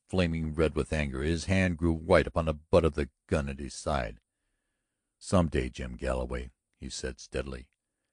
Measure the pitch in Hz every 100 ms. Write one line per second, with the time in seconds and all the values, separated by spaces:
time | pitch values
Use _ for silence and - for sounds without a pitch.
0 | - 92 87 82 78 76 78 73 69 78
1 | 73 65 73 82 78 95 92 82 85 82
2 | 82 87 76 - 80 76 - 90 82 76
3 | 71 _ - 85 69 69 69 - - 71
4 | 57 52 _ _ _ _ _ _ _ _
5 | _ _ - 95 82 71 62 - 64 62
6 | 65 64 64 64 60 _ _ - 65 -
7 | 65 64 - 67 69 62 64 _ _ _
8 | _